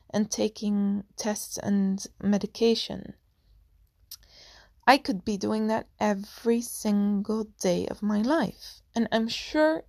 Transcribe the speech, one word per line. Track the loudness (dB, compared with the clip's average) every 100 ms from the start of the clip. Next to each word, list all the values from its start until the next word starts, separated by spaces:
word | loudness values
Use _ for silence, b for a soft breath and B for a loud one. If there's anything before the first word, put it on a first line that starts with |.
| b
and | -2 -2
taking | -2 -4 -2 -2 0 2 0 -4 -8
tests | -6 -4 -6 -6
and | 0 2 2 -2 -6 -4
medication. | 0 0 -2 0 2 2 -2 -8 -12 -18 _ _ _ -20 _ _ _ _ -20 -20 B B B B B B 4
I | 4
could | 4 -4
be | -2 -2
doing | -2 0 0
that | -2 -4 -2
every | 0 0 -4 -4 0 0
single | 0 -4 0 2 2 0 0 -4 -6 -2
day | 0 0 -2
of | -4
my | -2 0
life. | 2 2 0 -4 -18 -20 _
And | -2 0
I'm | 0 -2
sure | -4 -2 2 4 2